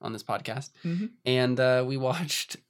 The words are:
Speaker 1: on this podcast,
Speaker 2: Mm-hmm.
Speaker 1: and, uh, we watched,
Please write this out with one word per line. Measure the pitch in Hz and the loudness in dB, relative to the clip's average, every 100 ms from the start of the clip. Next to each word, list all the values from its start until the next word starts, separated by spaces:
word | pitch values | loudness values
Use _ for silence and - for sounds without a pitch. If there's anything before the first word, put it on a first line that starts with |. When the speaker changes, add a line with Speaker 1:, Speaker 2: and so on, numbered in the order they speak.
Speaker 1:
on | - | -8
this | 110 | -8
podcast, | - 98 - 113 - - | -4 -4 -4 -8 -8 -8
Speaker 2:
Mm-hmm. | 170 175 214 - 123 | -4 -2 -4 -4 2
Speaker 1:
and, | 127 127 127 | 4 4 4
uh, | 127 127 127 | 4 4 2
we | 135 | 0
watched, | 127 170 156 - - - _ | 0 -2 -2 -4 -6 -12 _